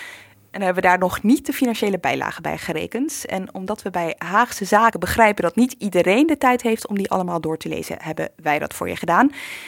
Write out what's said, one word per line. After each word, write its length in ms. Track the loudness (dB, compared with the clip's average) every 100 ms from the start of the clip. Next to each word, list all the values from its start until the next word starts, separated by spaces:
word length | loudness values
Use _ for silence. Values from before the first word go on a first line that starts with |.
| -16 -18 -20 _ _
En 100 | -4
hebben 220 | -2 2
we 60 | 4
daar 100 | 4
nog 240 | 2 0
niet 220 | 2 2 2
de 80 |
financiële 460 | -2 -2 0 -2 0
bijlagen 420 | -2 -2 -4 -6
bij 160 | -6 -6
gerekend. 680 | -6 -6 -6 -4 -6 -6 -8
En 280 | -8 -8
omdat 280 | -10 -8 -8
we 80 | -6
bij 260 | -4 -4 -6
Haagse 480 | -2 0 0 -2 2
Zaken 340 | 4 4 2
begrijpen 440 | -2 4 4 4
dat 120 | 0 2
niet 200 | 2 0
iedereen 500 | -2 2 4 4 4
de 100 | 4
tijd 240 | 2 2
heeft 260 | 0 -2 -2
om 100 | -4
die 120 | -2
allemaal 320 | -2 -2 -4
door 160 | -4 -6
te 120 | -6
lezen, 280 | -8 -8 -10
hebben 280 | -8 -8 -8 -6
wij 240 | -2 0
dat 140 | -2
voor 160 | -6 -6
je 60 | -4
gedaan. 320 | 2 4 4 2 -10 -14